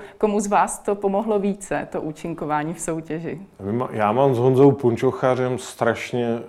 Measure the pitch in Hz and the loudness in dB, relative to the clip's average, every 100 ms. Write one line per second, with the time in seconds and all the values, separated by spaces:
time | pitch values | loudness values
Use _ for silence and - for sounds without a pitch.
0 | - - 214 208 202 196 202 - - 202 | -4 -2 0 0 2 2 2 -2 -4 -2
1 | 202 196 220 208 202 196 - 147 143 180 | 0 0 0 0 0 -4 -4 -6 -4 -6
2 | 156 156 170 160 151 151 151 170 - 160 | -6 -8 -8 -6 -4 -2 -4 -6 -6 -6
3 | 160 156 165 131 190 - 98 117 127 110 | -6 -8 -6 -10 -14 -10 -4 -2 -2 0
4 | 107 117 139 117 131 127 143 139 120 113 | 2 4 4 4 4 8 6 6 2 2
5 | 131 127 131 127 127 123 - - 117 113 | 0 2 0 0 -2 -4 -8 -2 0 0
6 | - 123 120 117 | -4 -4 -2 -4